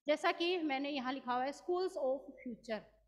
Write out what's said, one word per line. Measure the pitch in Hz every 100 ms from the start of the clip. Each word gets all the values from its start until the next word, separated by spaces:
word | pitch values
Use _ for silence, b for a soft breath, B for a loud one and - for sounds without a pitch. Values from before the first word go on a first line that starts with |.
| -
जैसा | 302 349
कि | 359 339 359 311
मैंने | 269 285
यहाँ | 285 247
लिखा | 269 240
हुआ | 247
है, | 269
"Schools | 285 - 359 370 - 262
of | 269 285 -
future." | 254 220 - 214 - _